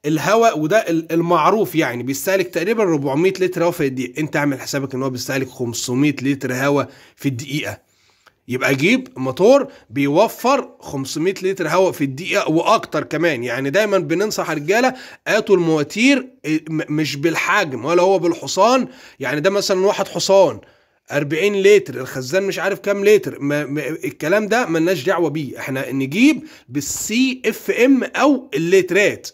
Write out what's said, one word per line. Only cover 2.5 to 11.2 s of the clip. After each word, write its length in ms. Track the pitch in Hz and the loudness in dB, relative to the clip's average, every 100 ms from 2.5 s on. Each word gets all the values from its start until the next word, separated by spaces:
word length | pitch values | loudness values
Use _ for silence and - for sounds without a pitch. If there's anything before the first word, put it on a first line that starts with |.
| - 175 226 | -2 -2 0
ربعمية 500 | 202 156 139 139 185 190 | 0 0 0 0 0 0
لتر 240 | 185 180 | -4 0
هواء 80 | 170 | -2
في 140 | 170 143 | 0 -4
الدقيقه، 340 | 131 127 123 | -2 -8 -6
انت 160 | 151 156 | -4 0
اعمل 240 | 147 131 | -2 -2
حسابك 340 | - 143 135 127 | -4 -6 -4 -4
ان 80 | |
هو 60 | 135 | -4
بيستهلك 400 | 123 - 131 127 | -6 -6 -4 -6
خمسمية 680 | - 120 117 - 123 147 135 | -6 -8 -6 -4 0 0 0
لتر 320 | 127 139 131 | -4 -4 -4
هواء 360 | 127 139 143 127 - - _ | -2 0 0 -2 -10 -20 _
في 100 | 143 | -6
الدقيقه. 680 | 120 135 143 104 104 _ _ _ _ _ _ - | -6 -6 -6 -6 -10 _ _ _ _ _ _ -10
يبقى 280 | 123 131 135 | -4 -2 0
جيب 320 | 165 247 - - | 2 0 -2 -8
موتور 500 | 131 127 196 277 254 - _ | -6 2 4 6 2 -10 _
بيوفر 800 | 113 139 151 220 - 226 190 - - | -2 0 2 2 0 0 0 -2 -16
خمسمية 540 | - 143 131 156 | -12 -8 -8 -2